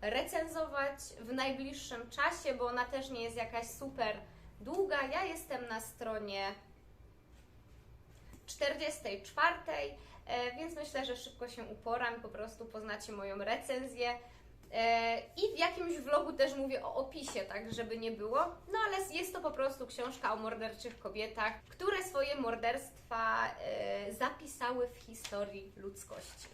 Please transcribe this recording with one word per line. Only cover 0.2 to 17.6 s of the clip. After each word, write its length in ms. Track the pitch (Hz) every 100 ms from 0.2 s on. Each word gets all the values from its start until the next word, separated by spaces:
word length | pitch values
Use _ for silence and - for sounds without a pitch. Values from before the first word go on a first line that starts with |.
| - 339 320 320 311 277 277 277 - -
w 120 | 226
najbliższym 800 | 262 269 269 269 294 - 240 233
czasie, 440 | - 302 339 302
bo 120 | 254 247
ona 180 | 247
też 260 | 247 269 269
nie 120 | 254
jest 140 | 233 226
jakaś 300 | 226 233 233
super 500 | - 277 269 220 - - - - -
długa. 380 | 208 339 392 294
Ja 220 | 269 311
jestem 420 | 381 330 - 254 240
na 120 | 220
stronie 760 | - - 226 220 208 196 196 208 - - - - - - - - - - - - - - - - - - -
czterdziestej 760 | - 285 302 311 302 226 202
czwartej, 720 | - - 320 339 - 147 143 285 - - -
e, 300 | 247 247 247
więc 200 | 330 330
myślę, 280 | 294 277
że 120 | 262 247
szybko 320 | - - 247
się 160 | 240
uporam 520 | 220 214 226 240 240 233
i 40 |
po 80 | 226
prostu 360 | 214 220 -
poznacie 480 | 226 220 214 208 214
moją 260 | 208 196 196
recenzję. 800 | 202 254 262 254 262 247 240 240 - - - - -
E, 460 | - 226 233 226 233
i 360 | - - 403
w 40 | 302
jakimś 400 | 339 359 339 320
vlogu 340 | 262 294 -
też 220 | - 269
mówię 300 | 277 269 262
o 100 | -
opisie, 460 | - 269 320 269 233
tak 340 | 190 196